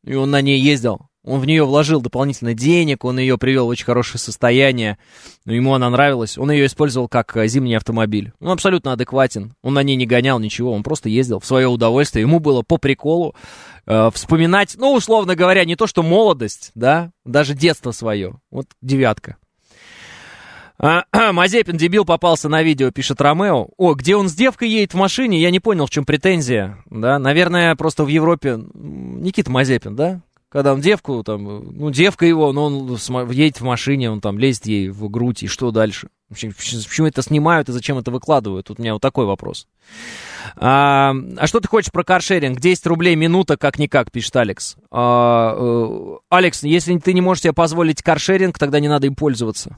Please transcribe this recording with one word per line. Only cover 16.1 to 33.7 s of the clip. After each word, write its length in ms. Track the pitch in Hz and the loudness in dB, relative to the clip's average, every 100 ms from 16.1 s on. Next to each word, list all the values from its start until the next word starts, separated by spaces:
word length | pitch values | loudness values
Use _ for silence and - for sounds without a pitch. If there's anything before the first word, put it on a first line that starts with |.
| 185 214 147 107 - - | 4 4 2 -4 -8 -18
да, 360 | 110 123 156 170 _ 123 | 0 2 2 -2 _ -2
даже 260 | 135 143 | 0 0
детство 360 | 143 165 151 123 | 2 2 0 -6
свое. 460 | 113 113 104 95 120 _ | -6 -4 -4 -6 -12 _
Вот 160 | - 135 _ | -14 -14 _
"девятка". 560 | 127 135 123 107 - - _ _ _ _ - - - - - - - - - _ | -2 2 2 0 -8 -18 _ _ _ _ -20 -20 -20 -20 -20 -20 -20 -20 -20 _
А, 260 | 147 175 - | 0 0 0
<clears throat> 200 | 208 220 | 2 2
"Мазепин, 440 | 175 185 226 202 170 | 2 2 2 0 0
дебил, 280 | 170 208 | 2 2
попался 440 | 190 165 175 160 151 | 2 2 2 0 0
на 140 | 156 | 2
видео", 280 | 160 143 127 | 2 2 0
пишет 300 | 127 - 131 | -2 -6 0
Ромео. 480 | 143 160 202 143 95 - | 2 2 0 0 -2 -2
О, 180 | 180 | 0
где 220 | 139 131 208 | 0 2 2
он 120 | 190 | 0
с 60 | |
девкой 360 | 156 254 - 233 | 0 0 0 -2
едет 240 | 220 196 | 0 -2
в 20 | 180 | 0
машине, 460 | 190 - 254 175 | -2 0 -2 2
я 80 | 175 | 2
не 100 | 185 | 0
понял, 260 | 226 185 139 | 0 0 -2
в 40 | |
чем 140 | 151 139 | -2 -2
претензия, 760 | 147 190 175 123 117 98 101 - | 0 0 0 0 -2 -2 -10 -14
да, 320 | 110 117 143 | -4 -2 0
наверное, 560 | 135 151 175 175 170 | 2 2 2 2 0
просто 300 | 156 156 - | 0 -4 -2
в 40 | 143 | 0
Европе, 420 | 156 160 170 139 | 2 2 0 -2
м, 680 | 113 - - - 69 64 62 | -6 -10 -18 -16 -14 -12 -8
Никита 300 | 180 - 147 | -4 -4 -2
Мазепин, 460 | 127 135 123 104 107 | 0 2 0 -2 -4
да, 240 | 165 185 _ _ _ | -4 -4 _ _ _
когда 220 | 143 139 | 0 0
он 80 | 139 | 2
девку, 420 | 160 208 - 123 | 0 0 -2 -6
там, 520 | 107 104 101 104 - - | -6 -8 -8 -12 -14 -8
ну, 140 | 147 | -4
девка 340 | 131 185 - | 2 0 4
его, 280 | 170 160 147 | 2 4 2
но 120 | 139 147 | 0 -2
он 300 | 139 127 120 | -2 -6 -8
сма-, 340 | - 127 123 | -6 -6 -4
едет 300 | 127 151 - | 2 2 0
в 40 | |
машине, 460 | 123 | -4